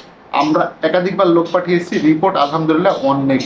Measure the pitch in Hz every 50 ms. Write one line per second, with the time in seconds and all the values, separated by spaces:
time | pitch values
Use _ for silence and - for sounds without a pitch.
0 | - - - - - - - 135 147 156 156 175 160 - - - 156 156 165 180
1 | 180 190 - 190 196 175 165 170 165 165 - 180 175 175 180 170 175 - - 175
2 | 151 151 156 160 180 190 180 143 143 143 151 165 160 156 160 156 180 190 175 -
3 | 135 135 139 139 139 135 135 123 -